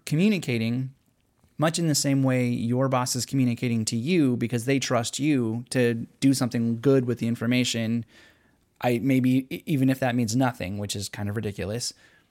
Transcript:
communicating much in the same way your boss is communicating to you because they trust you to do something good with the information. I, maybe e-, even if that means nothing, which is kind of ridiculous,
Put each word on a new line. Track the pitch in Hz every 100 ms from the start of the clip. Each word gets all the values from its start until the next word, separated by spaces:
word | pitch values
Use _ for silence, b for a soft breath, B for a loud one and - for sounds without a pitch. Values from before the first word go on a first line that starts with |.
| -
communicating | 147 202 196 147 120 113 120 135 - _ _ _ _ _ -
much | 151 165
in | 170
the | 139
same | 143 139
way | 135 127 123
your | 120 117 123 135
boss | 127 123 127
is | 113
communicating | 139 123 117 127 117 107
to | 117
you | 127 185 139 120
because | 117 120 117
they | 139
trust | - 127 113 -
you | 147 139 113 113 123
to | 131 120 117 117 _
do | 135
something | 131 127 120 117 117
good | 139 135 120
with | 117
the | 113
information. | 117 120 123 123 117 110 120 113 b b b b b _ _
I, | 127 120
maybe | 139 131 127 127 135
e-, | 170 -
even | 147 135
if | 131
that | 131 120
means | 113 120
nothing, | 131 - 90 104
which | 104 104
is | 98
kind | - 101
of | 104
ridiculous, | 104 98 92 113 - - b b b